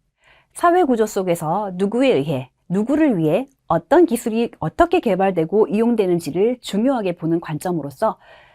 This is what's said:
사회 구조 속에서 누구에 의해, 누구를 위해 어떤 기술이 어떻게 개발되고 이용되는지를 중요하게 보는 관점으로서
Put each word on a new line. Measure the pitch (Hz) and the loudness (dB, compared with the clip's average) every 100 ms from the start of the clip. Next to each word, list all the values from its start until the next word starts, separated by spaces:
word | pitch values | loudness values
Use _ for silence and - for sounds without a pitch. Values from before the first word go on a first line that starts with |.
| _ _ _ _ _ | _ _ _ _ _
사회 | - 349 359 | -2 2 2
구조 | 294 226 214 | 2 2 0
속에서 | 202 185 170 156 190 208 180 | -2 -2 -2 -2 -4 -4 -4
누구에 | 196 233 269 | -2 2 2
의해, | 156 147 135 127 _ _ | 2 0 -4 -6 _ _
누구를 | 180 226 311 311 190 | -4 0 2 2 2
위해 | 156 185 269 _ _ | 2 0 -2 _ _
어떤 | 170 - 339 339 | -2 2 4 4
기술이 | 233 233 226 233 - | 0 -2 -2 -4 -4
어떻게 | 160 - 349 359 | -8 0 2 2
개발되고 | 226 185 196 180 160 202 208 | 0 0 0 0 0 0 0
이용되는지를 | 202 226 226 185 170 147 160 226 247 | 0 0 0 0 0 -2 -2 0 -2
중요하게 | - 196 247 254 185 170 | -6 -2 0 0 -4 -4
보는 | 160 165 | -2 -4
관점으로서 | - 147 185 170 143 - 220 - - - _ | -4 -8 -6 -6 -6 -4 -4 -4 -14 -20 _